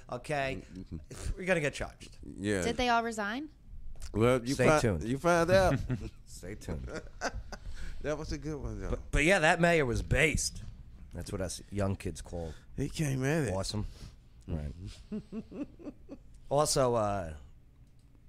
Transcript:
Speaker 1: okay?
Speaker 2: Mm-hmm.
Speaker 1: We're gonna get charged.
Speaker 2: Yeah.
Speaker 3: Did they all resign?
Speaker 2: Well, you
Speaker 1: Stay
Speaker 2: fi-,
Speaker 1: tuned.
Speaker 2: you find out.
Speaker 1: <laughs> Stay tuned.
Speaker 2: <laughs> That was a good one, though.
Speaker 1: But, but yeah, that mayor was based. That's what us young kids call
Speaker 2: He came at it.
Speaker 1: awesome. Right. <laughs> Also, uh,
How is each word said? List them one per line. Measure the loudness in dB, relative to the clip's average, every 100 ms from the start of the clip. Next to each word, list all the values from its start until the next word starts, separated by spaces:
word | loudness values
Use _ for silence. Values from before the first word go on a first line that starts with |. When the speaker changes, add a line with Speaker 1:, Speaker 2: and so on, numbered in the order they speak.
| -10
Speaker 1:
okay? | -10 -4 -2 -2 -4 -10 -14
Speaker 2:
Mm-hmm. | -10 -12 -10 -8 -4 -4
Speaker 1:
We're | 2
gonna | 2
get | 2 -2
charged. | -8 -8 -18 -14 -14 -2
Speaker 2:
Yeah. | 2 2
Speaker 3:
Did | 2 2
they | 2
all | 2
resign? | 2 -2 -4 -4 -8 -14 -14 -10 -8 -8 -4
Speaker 2:
Well, | 4 4 4
you | 2 4
Speaker 1:
Stay | 6
Speaker 2:
fi-, | 6
Speaker 1:
tuned. | 4 2
Speaker 2:
you | 0 0
find | 4 4 6
out. | 6 6 2 -2 -4
Speaker 1:
<laughs> | -6 -12 -16
Stay | -14 -10 -10
tuned. | -6 -6 -6 -10 -12 -6
Speaker 2:
<laughs> | -6 -4 -10 -10 -8 -6 -6 -4
That | -4 -4
was | -4
a | -6
good | -6 -6
one, | -6 -6
though. | -2
Speaker 1:
But, | -4 0
but | 4 6
yeah, | 8
that | 6 6
mayor | 6 6 4
was | 2
based. | 2 4 4 4 -2 -4 -12 -12 -16 -16 -12
That's | -10 -6
what | -4
us | -4 -6 -6
young | 0 0 0
kids | -4 -6
call | -8 -6 -6 -8 -10 -6
Speaker 2:
He | -4
came | -2 0 2
at | 2 2 2
it. |
Speaker 1:
awesome. | 0 -2 -4 -4 -8 -16 -18 -20 -20 -6
Right. | -4 -4 -8 -12 -12 -10
<laughs> | -10 -8 -12 -12 -12 -12 -12 -16 -16 -18 -18 -18 -20 -2
Also, | 0 2 2 2 2
uh, | 2 0 -4 -10 -16 -20 -20 -20 -20 -20 -20 -20